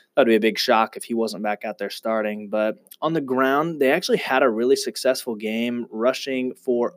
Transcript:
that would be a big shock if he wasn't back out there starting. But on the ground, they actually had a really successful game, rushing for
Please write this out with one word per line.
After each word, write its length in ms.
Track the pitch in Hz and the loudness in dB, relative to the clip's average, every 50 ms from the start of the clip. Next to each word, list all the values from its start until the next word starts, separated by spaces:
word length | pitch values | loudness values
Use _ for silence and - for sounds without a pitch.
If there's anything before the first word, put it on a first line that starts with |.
| _ _ _ | _ _ _
that 80 | 147 | 2
would 60 | 131 117 | 4 6
be 80 | 113 | 6
a 40 | 107 | 6
big 200 | 107 110 101 - | 4 2 0 0
shock 360 | - - 117 110 113 113 - | 2 2 4 4 4 2 -2
if 80 | - - | -8 -8
he 100 | - 120 | -6 -4
wasn't 300 | 113 113 107 107 90 107 | -2 -2 -4 -4 -6 -4
back 220 | 104 104 - - | -4 -4 -4 -6
out 120 | 110 104 - | -8 -8 -8
there 120 | 101 98 | -8 -8
starting. 600 | - - - 113 113 110 107 107 107 107 107 101 | -8 -8 -6 -4 -2 -2 -2 -4 -6 -8 -8 -6
But 280 | 107 107 107 110 104 - _ _ - - | -2 -2 -2 -2 -2 -6 _ _ -10 -6
on 120 | 151 156 165 | -4 -2 -2
the 80 | 156 | -2
ground, 600 | 143 127 127 127 135 135 139 147 156 170 165 147 | -2 -2 0 2 2 2 2 2 0 -2 -2 0
they 100 | 135 131 | 2 2
actually 260 | 147 185 - - 240 - | 2 2 0 0 -2 -2
had 260 | - - 131 135 143 | 0 0 2 4 4
a 60 | 127 | 4
really 260 | 110 110 120 131 139 | 2 2 2 2 2
successful 600 | 135 - 120 - - - 127 131 - - 127 113 | 2 2 -2 -6 -2 0 0 0 0 -4 -8 -8
game, 520 | 104 107 107 110 113 117 120 120 120 113 - | -6 -6 -4 -2 -2 -2 -2 -4 -6 -8 -8
rushing 640 | 107 110 117 131 131 - - 139 131 127 127 127 - | -4 -2 0 0 0 0 -4 -6 -4 -4 -4 -4 -6
for 400 | - - 131 123 120 120 107 - | -6 -4 -2 0 0 0 -2 -2